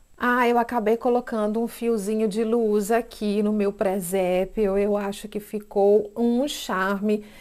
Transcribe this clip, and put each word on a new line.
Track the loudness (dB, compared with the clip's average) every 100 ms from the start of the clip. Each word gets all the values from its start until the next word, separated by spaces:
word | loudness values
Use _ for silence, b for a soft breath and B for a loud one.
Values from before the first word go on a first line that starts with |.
| _ -4
Ah, | 0 2 4
eu | 2
acabei | 2 0 0 0
colocando | 2 0 -2 -2 -2 -2
um | -4
fiozinho | -4 -2 -2 -2 -2 0
de | 0
luz | 0 0 2 0 2
aqui | -2 -2 -6 -2 0
no | 0
meu | 0 0
presépio. | 0 -2 -2 -2 0 2 0 0 0 0 2
Eu | 2 0
acho | -2 -8 -10
que | -10
ficou | -8 -10 -4 2 4 4 2 -2
um | 0 2 0
charme. | -4 -4 -2 0 0 0 -2 B B